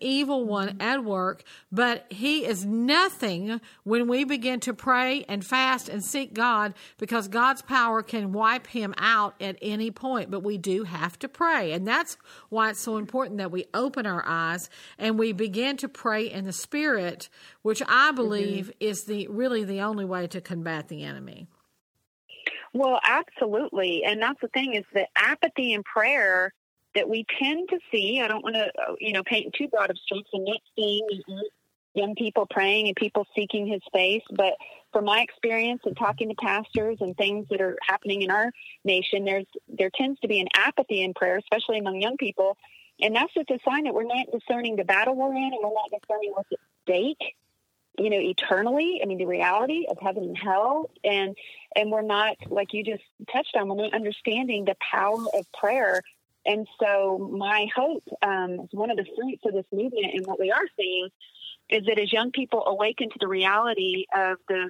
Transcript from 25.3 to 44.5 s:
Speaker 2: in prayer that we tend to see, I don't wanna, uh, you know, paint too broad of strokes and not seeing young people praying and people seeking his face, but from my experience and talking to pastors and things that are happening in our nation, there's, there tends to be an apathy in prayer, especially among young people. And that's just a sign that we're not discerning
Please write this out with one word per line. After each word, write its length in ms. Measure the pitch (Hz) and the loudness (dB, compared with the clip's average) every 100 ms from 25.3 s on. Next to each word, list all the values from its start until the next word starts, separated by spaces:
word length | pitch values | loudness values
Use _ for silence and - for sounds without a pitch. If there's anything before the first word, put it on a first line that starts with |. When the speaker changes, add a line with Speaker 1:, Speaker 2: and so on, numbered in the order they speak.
| 294 330 - 247 | 2 -2 0 -2
Speaker 2:
in 100 | 208 | -2
prayer 720 | 196 226 226 285 202 185 185 - _ _ _ 208 | -2 2 2 4 2 2 0 -4 _ _ _ -2
that 120 | - | 0
we 180 | 226 220 - | -2 -4 -2
tend 300 | 277 311 370 | -2 -2 -2
to 100 | 359 - | -4 -2
see, 280 | 220 196 262 | -2 0 0
I 80 | 226 | 0
don't 160 | 214 | -2
wanna, 280 | - 220 202 - - | -2 -2 -2 -2 -4
uh, 80 | - | -4
you 140 | 220 | -2
know, 80 | 196 | -2
paint 300 | 190 226 170 | 0 -2 -2
too 140 | - 285 | -4 0
broad 240 | 220 196 | 2 0
of 60 | 185 | -2
strokes 300 | - 196 - | -6 -8 -6
and 120 | 196 190 | -4 -4
not 160 | 220 _ - | -4 _ -4
seeing 320 | 208 208 214 196 - 190 208 _ _ _ _ | 0 0 -2 -6 -8 -10 -10 _ _ _ _
young 220 | - 202 208 | -2 -2 0
people 320 | 220 220 196 | 0 0 0
praying 380 | 214 196 214 214 | 2 2 4 2
and 80 | 185 | 0
people 320 | 214 208 202 - | 0 0 -2 -2
seeking 320 | 202 214 202 | -2 -2 -2
his 140 | 202 - | -4 0
face, 300 | 190 185 220 - | 2 2 2 -2
but 220 | 202 190 - - - _ | 0 2 0 -6 -20 _
from 120 | 214 208 | 0 4
my 160 | 220 | 4
experience 600 | 240 - 233 226 233 247 214 | 2 -2 -2 0 0 -2 -4
and 120 | 165 | 0
talking 320 | 214 - 220 | 0 0 -4
to 60 | 214 | -4
pastors 640 | 208 202 220 226 214 220 | 0 -2 0 -2 0 0
and 160 | 190 180 | -2 0
things 300 | 196 208 208 | 0 0 -2
that 100 | 196 | 0
are 180 | 185 - - | 0 0 0
happening 360 | 190 202 202 | 0 0 -2
in 100 | 190 | 2
our 200 | 202 233 - - - 196 | 2 0 -4 -18 -6 0
nation, 400 | 185 185 202 196 | 0 2 -2 0
there's, 200 | 196 190 - - | -2 -4 -12 -8
there 220 | 233 190 | -2 0
tends 260 | - 262 277 | 0 -2 -2
to 60 | 214 | 0
be 120 | 202 | 0
an 80 | 180 - | 2 2
apathy 460 | 240 294 254 208 | 2 2 0 0
in 100 | 185 | 0
prayer, 240 | 180 185 185 | 0 0 0
especially 400 | - 214 - 220 | 0 0 0 -2
among 220 | 202 190 | -2 -2
young 140 | 214 277 | -2 -2
people. 400 | 220 - 190 202 - - - - | -2 0 0 -2 -8 -20 -12 -2
And 140 | 214 226 | 2 2
that's 180 | 311 | 0
just 160 | 339 294 | 0 -2
a 80 | 254 - | 0 0
sign 180 | 277 | 0
that 100 | 294 | 0
we're 100 | 214 | 0
not 240 | 226 247 - | 0 -2 -2
discerning 440 | 233 - | -4 -2